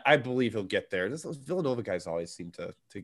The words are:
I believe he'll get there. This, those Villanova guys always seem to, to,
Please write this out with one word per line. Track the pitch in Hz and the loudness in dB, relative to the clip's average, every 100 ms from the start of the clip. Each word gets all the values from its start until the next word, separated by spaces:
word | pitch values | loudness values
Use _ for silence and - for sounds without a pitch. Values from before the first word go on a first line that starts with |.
| 135 | 6
I | 147 | 6
believe | 123 127 117 | 6 2 2
he'll | 107 | 0
get | 95 101 - | 0 0 0
there. | 110 98 | 0 0
This, | 160 | -2
those | - 147 | -8 -8
Villanova | 131 185 143 120 | -4 0 0 0
guys | 104 90 82 | 0 -2 -2
always | 82 85 | -4 -4
seem | - 85 | -8 -10
to, | 87 87 - _ | -8 -10 -10 _
to, | 101 | -12